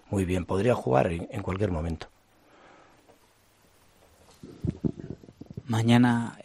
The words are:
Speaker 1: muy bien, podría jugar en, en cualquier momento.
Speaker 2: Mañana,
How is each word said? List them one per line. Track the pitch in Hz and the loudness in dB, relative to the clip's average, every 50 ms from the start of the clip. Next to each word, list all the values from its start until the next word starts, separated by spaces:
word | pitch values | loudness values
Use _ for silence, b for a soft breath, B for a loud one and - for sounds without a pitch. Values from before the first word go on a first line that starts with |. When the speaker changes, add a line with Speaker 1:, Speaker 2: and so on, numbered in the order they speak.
| B - | B -4
Speaker 1:
muy | 98 95 92 | -2 0 0
bien, | 87 92 90 85 | 0 0 -2 -2
podría | - 95 95 104 123 117 | -2 -2 0 2 2 0
jugar | - - 127 127 135 - 90 | 0 0 0 2 2 2 2
en, | 85 82 - - | 0 -4 -8 -8
en | - 107 | -10 -8
cualquier | 95 95 92 95 107 92 | -6 -6 -4 -2 -2 -2
momento. | 87 78 80 85 80 - - - _ _ _ _ b b b b b b b b b b b b b b b b - _ _ _ _ _ _ _ _ _ _ _ _ _ _ _ _ _ _ _ _ _ _ - - - - - - - - - - - - - - - - - - - - - - - - - - - - | -2 -2 -4 -4 -6 -6 -10 -16 _ _ _ _ b b b b b b b b b b b b b b b b -20 _ _ _ _ _ _ _ _ _ _ _ _ _ _ _ _ _ _ _ _ _ _ -20 -20 -20 -20 -20 -16 -10 -8 -8 -6 -4 -4 -6 -6 -6 -12 -16 -16 -16 -18 -20 -20 -20 -18 -16 -16 -12 -6
Speaker 2:
Mañana, | 123 113 113 113 117 120 120 123 120 120 117 117 - - - | -2 -2 2 4 6 6 8 8 6 4 2 -2 -4 -10 -12